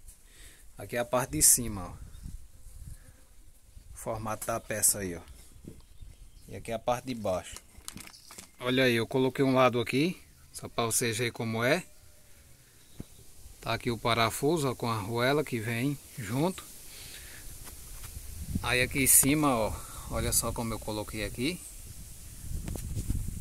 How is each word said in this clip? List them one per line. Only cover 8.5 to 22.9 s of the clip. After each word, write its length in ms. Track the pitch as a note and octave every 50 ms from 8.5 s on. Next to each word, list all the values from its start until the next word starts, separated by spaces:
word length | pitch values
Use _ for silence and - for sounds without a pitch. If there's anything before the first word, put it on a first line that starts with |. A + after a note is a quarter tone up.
| - -
Olha 260 | B2+ B2 B2+ C3 C3
aí, 120 | B2 A#2
eu 100 | A2+ A2+
coloquei 380 | - - C3 C3 C3 C3 - C#3
um 100 | C3+ B2+
lado 260 | C3 C3 B2 A2+ B2
aqui, 400 | A2+ - B2 C3 D#3 F#3 F3 - - - - - - -
só 160 | - - - -
pra 180 | - - A#2
vocês 300 | A2+ A2 - B2 A#2 G#2+
verem 160 | A2 B2 A#2
como 300 | - - A#2+ A2+ A2+ A2+
é. 220 | A#2 B2+ D#3 F#3 - - - - - - - - - - - - - - - - - - - - - - - - - - - - - - - - - - - -
Tá 140 | - A#2+ A2+
aqui 180 | A2+ - B2+
o 60 | A#2+ A2
parafuso, 720 | - A#2+ A2+ A#2 A2+ A2 - - C#3 D3 F3 D#3+ C#3 C3
ó, 40 | A2+
com 140 | - B2+ A#2
a 80 | A2+
arruela 480 | G#2+ F#2 G#2 A#2 A#2 A#2+ C3 C#3+ D3+ C#3
que 160 | - B2+ A2+
vem 360 | G#2+ A#2+ A#2 A#2 B2+ C#3+ C#3+ - - - - -
junto. 460 | G#2+ F#2 A#2 C3+ D#3 F#3+ F#3 - - - - - - - - - - - - - - - - - - - - - - - - - - - - - - - - - - - - - - - - -
Aí 220 | - A#2+ B2 B2
aqui 220 | B2+ A#2+ - C#3+ C3
em 20 |
cima, 480 | B2 - - - C3 D3 D#3 D3+ C#3+ B2+
ó, 180 | A2+ G#2+ G2 - - - - - - - -
olha 220 | A#2+ A2+ A2+ B2
só 200 | - - - A#2
como 220 | - - A#2 A2+ A2
eu 40 | G2
coloquei 460 | - A2 G#2+ G#2+ G2+ - - A2 G#2
aqui. 360 | G2+ A#2+ A#2+ B2 D#3 F3+ E3+ - - - - - - - - - - - - - - - - - - - - - - - - - -